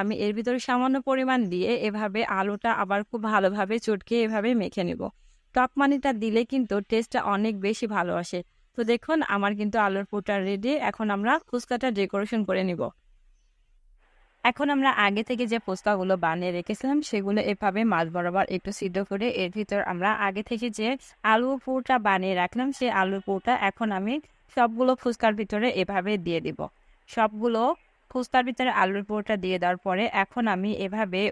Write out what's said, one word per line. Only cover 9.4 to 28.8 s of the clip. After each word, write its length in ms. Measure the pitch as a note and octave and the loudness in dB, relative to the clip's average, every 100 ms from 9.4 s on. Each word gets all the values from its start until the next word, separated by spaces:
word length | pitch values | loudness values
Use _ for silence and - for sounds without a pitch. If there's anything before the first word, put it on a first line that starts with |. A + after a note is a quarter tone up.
| G3+ G#3 | 0 0
কিন্তু 180 | G#3+ A3 G3+ | 0 2 2
আলুর 200 | F#3+ G3+ | 0 -2
পুরটা 260 | G#3 G3 G3+ F#3+ | -4 -2 0 0
রেডি। 240 | G3 A3+ D4 G#3 | -2 0 0 -2
এখন 160 | - G#3+ G3+ | -2 -2 0
আমরা 180 | G#3+ D#4 - | 0 0 0
ফুচকাটা 400 | B3 - B3 C4 G3+ | -6 -2 -2 0 0
ডেকোরেশন 440 | F#3+ G3 G#3 A3+ F#3+ | 0 -2 -2 -2 0
করে 140 | F#3+ F#3+ | 0 0
নিব। 140 | E3+ A#2+ - _ _ _ _ _ _ _ _ _ _ _ _ _ _ | -2 -4 -8 _ _ _ _ _ _ _ _ _ _ _ _ _ _
এখন 240 | A#3+ B3 C#4+ C#4 | -2 0 0 2
আমরা 160 | C4+ - G3+ | 2 4 2
আগে 180 | G3+ A#3+ | 2 -2
থেকে 140 | A#3+ A#3 | -2 -2
যে 60 | A#3 - | -2 -2
ফুচকাগুলো 480 | F#3+ G#3 G3+ F#3 F#3+ E3 | -4 0 0 2 2 0
বানিয়ে 260 | E3+ F3+ F3 | 0 -2 -4
রেখেছিলাম 400 | F3 G#3 C4 D4 D4+ | -4 -4 0 0 0
সেগুলো 300 | G#3 G3 G#3 G#3 | -2 0 0 0
এভাবে 300 | G3+ G#3 F#3+ A3+ | 0 0 0 2
মাঝ 120 | E3+ E3 F3 | 2 0 -2
বরাবর 300 | F3 F#3 - F#3 | -2 0 0 -2
একটু 160 | - G#3 | -6 -6
সিদ্ধ 180 | G3 F3+ G3 | -4 -4 -4
করে 180 | G3 A#3+ G3+ | -2 -2 -2
এর 80 | F3+ G#3 | -4 -4
ভিতর 240 | G#3 G3+ F#3+ | -4 -2 -2
আমরা 180 | F3 G3 G#3+ G3+ | -2 0 0 -2
আগে 160 | F#3+ A3 | -4 -4
থেকে 180 | A#3 A#3+ G#3+ | -4 -4 -4
যে 100 | A3 C4+ - - G#3 | -4 -4 -8 -4 2
আলু 180 | A3 B3+ C4+ | 4 2 -2
পুরটা 320 | C4 C4 B3 B3+ G#3+ | -2 -4 0 2 2
বানিয়ে 280 | F#3+ F#3 F3+ | 2 2 0
রাখলাম 260 | F3+ A#3 C4 C4+ | 0 -2 -4 -2
সেই 140 | B3 G3+ | 0 2
আলুর 200 | F#3+ G3 G3 | 0 0 -2
পুরটা 260 | F#3+ A#3 B3 G3 | -2 0 2 0
এখন 180 | - A3+ F#3+ | -2 -2 -2
আমি 160 | G3+ D4 - _ _ - | -2 -4 -6 _ _ 0
সবগুলো 340 | A#3+ A3+ B3+ B3+ | 2 4 2 2
ফুচকার 320 | B3 A#3 A3+ G#3+ | 0 2 2 2
ভিতরে 280 | G3+ G#3 A#3+ - | 0 0 0 0
এভাবে 300 | F3+ G3 F#3 G#3+ E3+ | 0 0 0 0 0
দিয়ে 140 | E3 D#3+ | -2 -2
দিব। 140 | D#3 D#3 - _ _ - | -6 -8 -12 _ _ -8
সবগুলো 520 | - G#3+ G#3+ A#3+ A3+ B3 F4 _ _ - | 0 0 2 0 2 2 0 _ _ -10
ফুচকার 320 | B3+ B3 B3+ B3 | -6 0 2 2
ভিতরে 240 | A#3+ B3+ G#3 | 0 0 2